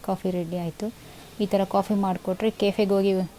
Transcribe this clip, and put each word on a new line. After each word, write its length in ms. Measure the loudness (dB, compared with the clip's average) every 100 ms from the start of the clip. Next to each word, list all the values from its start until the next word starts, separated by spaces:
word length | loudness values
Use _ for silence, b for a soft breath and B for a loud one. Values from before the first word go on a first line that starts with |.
ಕಾಫಿ 240 | -2 -2 -2
ರೆಡಿ 220 | -2 -2 -4
ಆಯಿತು. 260 | -4 -4 -8 -8 B B B -4
ಈ 40 | 0
ಥರ 80 | 2 2
ಕಾಫಿ 220 | 0 2 0
ಮಾಡಿಕೊಟ್ರೆ 460 | 2 0 -2 0 -2 2
ಕೆಫೆಗೆ 320 | 0 2 2
ಹೋಗಿ 160 | 4 4 2 0